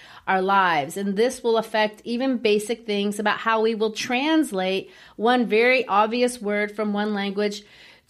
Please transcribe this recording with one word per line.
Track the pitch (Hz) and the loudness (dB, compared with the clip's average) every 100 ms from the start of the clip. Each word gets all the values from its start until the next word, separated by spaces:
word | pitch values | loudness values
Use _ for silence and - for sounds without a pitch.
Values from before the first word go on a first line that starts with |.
| - - - | -20 -14 -2
our | 190 | 0
lives. | 190 196 180 160 139 190 | 2 2 4 2 -2 -4
And | 202 202 | -4 0
this | 247 262 | 0 0
will | 233 226 | 0 0
affect | 220 220 214 214 | 0 0 -2 -2
even | - 240 269 240 | -8 -2 -2 0
basic | 220 208 214 233 - | 2 0 0 -8 -4
things | 202 202 202 | -2 -2 -2
about | 208 - | -2 -2
how | 220 226 | 0 2
we | 220 220 | 2 0
will | 220 | -2
translate | 220 - 247 294 320 254 190 185 190 - - - - | -4 -4 -2 2 2 2 -2 -2 -2 -6 -18 -20 -2
one | 226 247 208 | 2 2 4
very | 214 247 262 - | 4 4 2 2
obvious | 196 220 240 247 247 | 2 2 2 0 -2
word | 202 208 208 208 | -4 -2 -2 -4
from | 214 | -4
one | 202 214 | -2 -2
language | 208 202 196 208 202 - - - - | -2 -4 -2 -2 -4 -16 -20 -20 -20